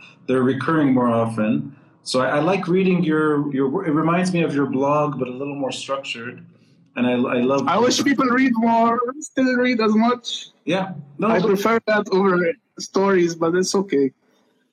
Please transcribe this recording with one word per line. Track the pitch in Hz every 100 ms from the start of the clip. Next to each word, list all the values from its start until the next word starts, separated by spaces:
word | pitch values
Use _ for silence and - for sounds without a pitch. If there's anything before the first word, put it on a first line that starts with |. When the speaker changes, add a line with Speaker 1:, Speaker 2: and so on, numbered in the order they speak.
| - - -
Speaker 1:
They're | 131
recurring | 127 131 - 160 139
more | 127 120
often. | 117 113 110 107 139 - - _ _
So | - 127
I, | 135 147
I |
like | 160 196 165
reading | 185 185 175
your, | 151 156 156 147 147
your, | 131 135 175 170
it |
reminds | 151 160 180 185
me | 175
of | 151
your | 139 131
blog, | 127 139 151 147 127
but | 123
a |
little | 123 143
more | 139 127
structured. | - - 139 - 117 117 - - - _ _ _ -
And | 123
I, |
I | 123 123 127
love | 127 139 139
Speaker 2:
I | 185
wish | 247 -
people | 294 269 254
read | 247 262
more, | 226 233 226 233 240 240 294
still | - 269 262
read | 247 254 226
as | 220
much. | 220 233 240 - - - _
Speaker 1:
Yeah. | - 185 185 - - -
No, | 208
Speaker 2:
I | 185
Speaker 1:
but | 208
Speaker 2:
prefer | 196 214 226 220
that | 208 202
over | 185 196 180 170 - _ -
stories, | - 196 196 185 170
but | 165 165
it's | 180 185
okay. | 196 196 139 135 - _ _ _ _ _